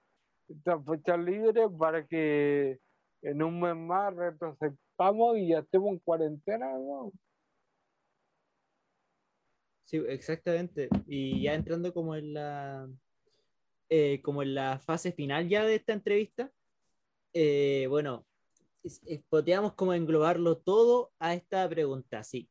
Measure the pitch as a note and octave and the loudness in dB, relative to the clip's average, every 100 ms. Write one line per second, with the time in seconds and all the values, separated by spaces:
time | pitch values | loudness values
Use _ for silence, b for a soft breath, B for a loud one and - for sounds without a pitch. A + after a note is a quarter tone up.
0 | _ _ _ _ - D#3 F3 E3 C#3 D#3+ | _ _ _ _ -20 -6 -2 -2 -2 -2
1 | F3+ F3 F3 G3+ A3 A3 A3 D#3+ D#3+ D#3+ | 0 0 0 0 2 4 2 2 0 0
2 | D3 E3 D#3 D3 C#3+ C#3+ C#3 C3 _ _ | -2 0 2 2 2 2 0 -4 _ _
3 | _ _ D3 C#3+ D#3+ F3 F3 E3 E3 F#3 | _ _ -6 -2 -2 0 -2 -2 -2 -2
4 | G3+ F3 F3 D#3 E3 C3+ D3+ C#3+ _ - | -2 -4 -6 -6 -10 -4 -6 -6 _ 2
5 | F#3 G#3+ A#3 A3+ F3 D#3+ D3+ F#3+ G3+ F3+ | 2 4 4 4 2 0 2 2 2 -2
6 | - E3 D#3 D3 G3 A3+ C4 C4 C4+ C#4 | -2 0 0 -2 -6 -6 -6 -6 -8 -10
7 | A3 F#3+ _ _ _ _ _ _ _ _ | -12 -16 _ _ _ _ _ _ _ _
8 | _ _ _ _ _ _ _ _ _ _ | _ _ _ _ _ _ _ _ _ _
9 | _ _ _ _ _ _ _ _ _ D#3 | _ _ _ _ _ _ _ _ _ -6
10 | B2 C3+ - D#3+ F3 E3+ F3 D3+ C3 - | -4 -6 -6 -6 -2 -2 -2 -6 -4 -6
11 | - C#3 C3+ C3+ C#3+ D#3 - E3+ F3 F3 | -6 -6 -4 -2 -2 -2 -4 -6 -4 -6
12 | D#3+ D#3 D3+ D3+ D3 C#3+ C#3 C3+ C3 C3 | -6 -8 -8 -10 -8 -10 -10 -12 -14 -18
13 | _ _ _ _ _ _ _ _ _ D#3+ | _ _ _ _ _ _ _ _ _ 4
14 | D3 C#3 D3 C#3+ C3+ C3+ C3+ C3+ - E3 | 4 0 -4 -4 -4 -2 -2 -4 -4 -4
15 | F3+ E3+ C#3 D3 F3 G#3 A3 G#3+ - G#3 | -4 -6 -4 -2 0 2 2 0 0 -2
16 | G#3 G3+ G#3 - C4+ _ _ _ _ _ | 0 0 0 -6 -10 _ _ _ _ _
17 | _ _ _ E3+ D3+ C#3+ C#3 C3+ C3 D3 | _ _ _ 2 4 4 2 2 2 0
18 | D3 A2+ - _ _ _ _ _ E3 - | -2 -6 -12 _ _ _ _ _ -16 -16
19 | - D3+ - D#3 D3+ F#3+ G#3 - F#3 F3 | -12 -12 0 2 4 2 2 0 0 2
20 | D#3 D#3+ D#3+ E3+ E3+ D#3+ - G#3 A#3 B3 | 2 4 4 4 2 0 2 6 6 4
21 | A#3+ _ E3 F3 - F#3+ F3+ D#3+ C#3+ C3+ | 0 _ -2 -2 -4 -2 0 0 -2 -4
22 | - A2 A2 B2+ - | -8 -12 -10 -12 -12